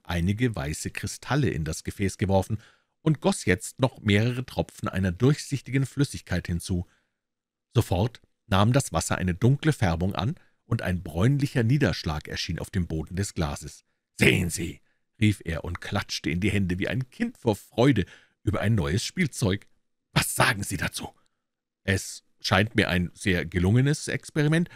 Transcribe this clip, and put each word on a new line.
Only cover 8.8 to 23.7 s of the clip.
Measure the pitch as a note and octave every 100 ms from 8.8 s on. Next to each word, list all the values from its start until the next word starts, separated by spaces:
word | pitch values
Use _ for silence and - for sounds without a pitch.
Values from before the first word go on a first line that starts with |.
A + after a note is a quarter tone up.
| -
Wasser | E2 - -
eine | F2+ E2+
dunkle | A#2 C#3+ D#3
Färbung | - F#2+ D#2+ F#2 -
an | G#2 F3 _ _ -
und | A#2
ein | - F2+
bräunlicher | F2 E2+ A2+ C#3+ C#3 C3+
Niederschlag | A2+ D3 A2+ - E2+ D2+ -
erschien | - - D#2+
auf | -
dem | G2 E2
Boden | D#2+ D2+ F2+
des | G2+
Glases. | - D2+ C#2+ C#2+ - _ _ _ -
"Sehen | F#3+ G#2+ F2
Sie", | - F2 - _ _ _ -
rief | A2 G2+
er | - E2
und | - E2+
klatschte | - G2+ - - -
in | E2+
die | G2+
Hände | G2+ F#2 F2+
wie | -
ein | A2 B2+
Kind | - A#3 -
vor | A#2+ G2+
Freude | - - C3 A2+ E2 - _ _
über | G#2+ G2+
ein | G2+ A2
neues | C#2+ F#2+
Spielzeug. | - - F3 - G#2 G2 - _ _ _ _
"Was | - - -
sagen | - G2+
Sie | - F#2
dazu?" | - - - - _ _ _ _ _ _
"Es | - F#2+ - - - _
scheint | - F#2+ G#2+ -
mir | F2
ein | F2+ F2
sehr | - - F2 D2+
gelungenes | F2+ F2+